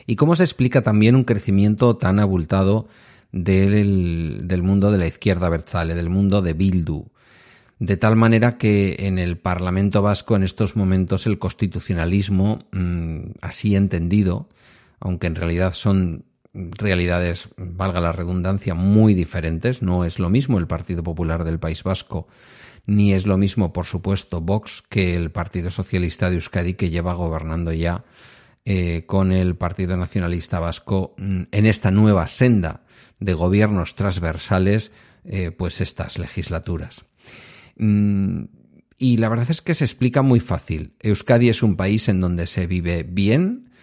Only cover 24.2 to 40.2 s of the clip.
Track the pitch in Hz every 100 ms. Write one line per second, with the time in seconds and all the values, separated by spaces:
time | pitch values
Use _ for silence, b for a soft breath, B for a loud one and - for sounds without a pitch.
24.2 | - 85 82 104 - - - 104 90 87
25.2 | 82 92 85 92 87 92 92 92 87 -
26.2 | 90 87 - 95 87 90 90 85 87 85
27.2 | 85 80 80 82 85 80 85 87 - B
28.2 | B B B B - 95 87 85 - 98
29.2 | 95 92 90 87 87 90 90 90 87 101
30.2 | 87 87 - 87 85 - - 95 92 -
31.2 | 98 92 - 104 107 - 98 98 107 98
32.2 | 80 - 127 110 82 - _ b b b
33.2 | 101 80 87 101 107 98 82 - 101 90
34.2 | 85 82 - 92 92 107 - b b b
35.2 | - 98 85 - 87 - 90 - - -
36.2 | - - 78 82 - 82 - - - _
37.2 | B B B B B B 107 104 104 101
38.2 | 95 87 - _ _ _ _ - 131 117
39.2 | 113 117 123 160 - 160 135 - 123 135